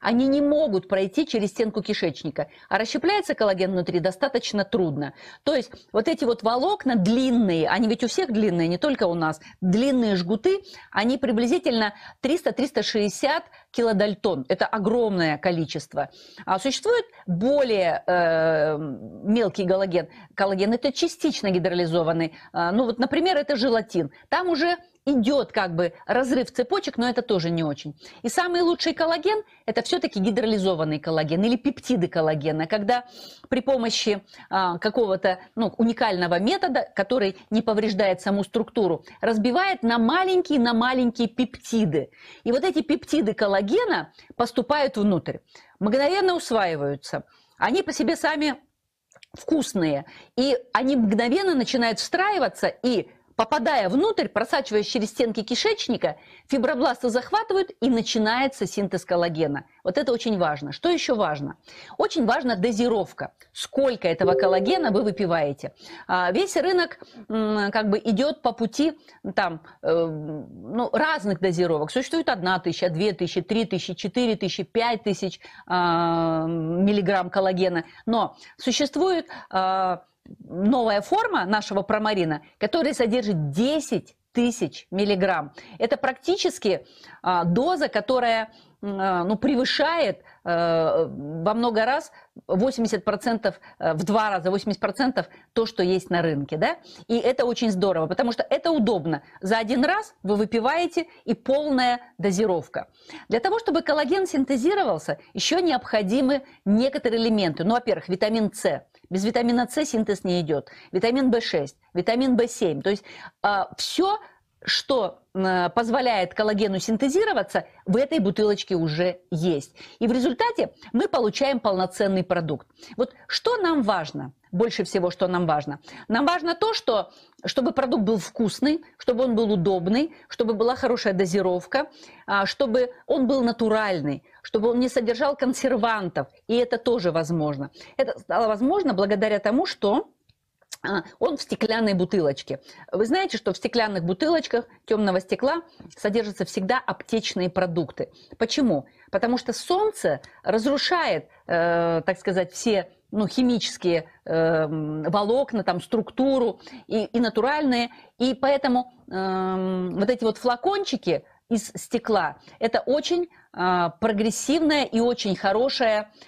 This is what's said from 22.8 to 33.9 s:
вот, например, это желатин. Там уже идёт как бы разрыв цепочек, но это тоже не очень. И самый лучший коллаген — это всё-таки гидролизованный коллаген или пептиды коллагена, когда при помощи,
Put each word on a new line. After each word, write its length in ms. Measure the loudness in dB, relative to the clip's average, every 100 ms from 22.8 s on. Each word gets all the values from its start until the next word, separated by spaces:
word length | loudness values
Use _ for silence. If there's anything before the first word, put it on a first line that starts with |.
вот, 140 | 0 0
например, 380 | -2 0 2 0
это 200 | 0 0
желатин. 540 | 2 0 0 -2 -4 -8 _
Там 200 | -2 0
уже 280 | 0 0 -2 -8 _
идёт 480 | 0 2 2 2 0
как 240 | -2 -2 0
бы 160 | -2 -2 -2
разрыв 440 | 0 2 0 0
цепочек, 480 | -2 -2 -2 -2 -2
но 100 | -2
это 140 | -2
тоже 280 | 0 0 0
не 120 | 0
очень. 320 | -2 -4 -10 -14 -20 -10
И 60 | -4
самый 340 | -2 0 2
лучший 320 | 2 2 -2
коллаген — 500 | 0 0 0 0 -2 -4 _ -6
это 160 | -4
всё-таки 360 | -2 -2 -2 -2
гидролизованный 800 | 0 0 0 0 0 0 -2 -2
коллаген 460 | -2 -2 0 0
или 120 | 0 0
пептиды 520 | -2 -4 -2 0 0
коллагена, 580 | 0 0 0 -2 -2 -2
когда 380 | -2 0 0 -2 -16 -20 -20 -4
при 120 | -2
помощи, 640 | 0 0 0